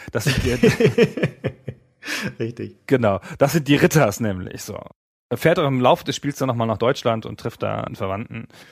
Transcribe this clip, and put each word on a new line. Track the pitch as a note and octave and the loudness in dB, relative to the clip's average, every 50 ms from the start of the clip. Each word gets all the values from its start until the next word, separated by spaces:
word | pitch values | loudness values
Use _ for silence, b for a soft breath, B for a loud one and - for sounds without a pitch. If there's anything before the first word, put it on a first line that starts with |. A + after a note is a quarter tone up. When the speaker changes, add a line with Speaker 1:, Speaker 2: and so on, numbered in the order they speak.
| B B | B B
Speaker 1:
Das | - A#2+ - | -6 -4 -2
sind | D3+ B2+ A2+ - | 0 0 0 0
die | C3 A#2+ - | -2 0 4
Speaker 2:
<laughs> | - A3+ - - A#3 D3+ - - A3+ - - - - - - - - - - - _ - - - _ _ _ _ - - - - - F3 - - | 4 4 4 4 4 2 4 4 2 2 2 -2 -4 -6 -6 -6 -10 -10 -10 -10 _ -14 -14 -14 _ _ _ _ -12 -10 -8 -6 -6 -8 -6 -6
Richtig. | A#2+ A2+ A#2+ - G#2 G2+ - _ _ - | -8 -8 -8 -8 -10 -12 -12 _ _ 0
Speaker 1:
Genau. | C#3 B2+ A#2 G#2 G2 F#2 B B B B | 2 4 4 4 2 0 B B B B
Das | C3+ C#3+ C#3 | 2 2 2
sind | E3+ C#3 C3 | 2 2 2
die | F#3 | 2
Ritters | F#3 - F3 - D#3 C3+ G#2+ G2 - | 4 4 4 4 4 4 4 2 0
nämlich, | A#2+ G#2+ F#2+ F#2 F#2+ - - - - | -4 -4 -4 -4 -8 -10 -12 -12 -12
so. | - G2 - - - _ _ _ _ _ _ _ - | -12 -12 -12 -12 -14 _ _ _ _ _ _ _ -8
Er | B2 | -4
fährt | - - D#3+ F3 F3+ | 0 2 2 4 4
auch | D#3 C#3 | 2 0
im | C3+ B2+ | 2 4
Laufe | B2 B2 E3+ - - | 4 4 4 4 2
des | - C3 | -4 -6
Spiels | - - C#3+ C#3 - | -4 -4 -6 -4 -4
dann | C3+ C3 | -2 -2
nochmal | A#2+ A#2 A2+ | -2 0 0
nach | A2+ A2 G2 | -2 0 0
Deutschland | A#2 B2 C#3 - - A#2+ A2+ A2+ A2 | 0 0 0 0 0 -2 -2 -2 -4
und | A#2 A#2 - | -8 -10 -8
trifft | - A#2+ - - G#2 | -8 -10 -8 -6 -6
da | G#2 G#2+ A2 A2+ | -6 -4 -4 -6
einen | - - | -8 -8
Verwandten. | - G#2 F#2+ F#2+ G2+ A#2+ - A#2 A2+ - - B B B B | -6 -6 -6 -6 -6 -8 -10 -12 -14 -14 -16 B B B B